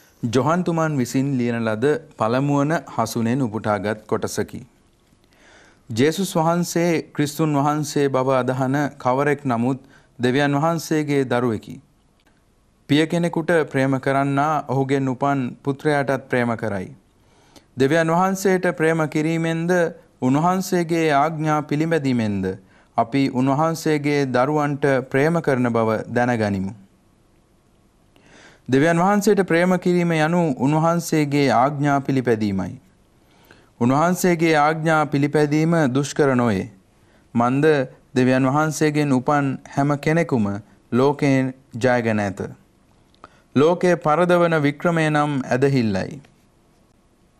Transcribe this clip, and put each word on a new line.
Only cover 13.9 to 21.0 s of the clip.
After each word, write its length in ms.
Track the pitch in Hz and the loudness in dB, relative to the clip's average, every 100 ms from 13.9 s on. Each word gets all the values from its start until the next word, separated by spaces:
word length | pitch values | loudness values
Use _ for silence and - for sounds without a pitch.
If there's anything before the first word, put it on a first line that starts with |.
| 135 | 0
කරන්නා 640 | 139 135 139 139 151 151 - | 0 0 0 0 0 -2 -2
ඔහුගෙන් 420 | 135 131 139 131 | -4 0 0 -2
උපන් 340 | 120 139 139 120 - | -2 -2 0 -4 -6
පුත්‍රයාටත් 680 | 139 139 156 143 139 131 - | -6 -4 0 0 0 -4 -2
ප්‍රේම 280 | 127 120 113 | -2 -2 -2
කරයි. 320 | 113 98 95 - _ _ _ _ _ - _ | -4 -6 -10 -16 _ _ _ _ _ -20 _
දෙවියන් 360 | 123 135 165 160 | -2 0 2 2
වහන්සේට 580 | 170 190 190 196 185 180 | 2 0 0 0 2 0
ප්‍රේම 360 | 170 160 165 151 | 0 0 0 -2
කිරීමෙන්ද 640 | 156 156 165 165 165 170 180 165 - _ - | -2 -2 -2 -2 -2 0 0 0 -4 _ -4
උන්වහන්සේගේ 960 | 127 143 175 190 185 180 165 165 | 0 2 2 0 -2 -2 0 0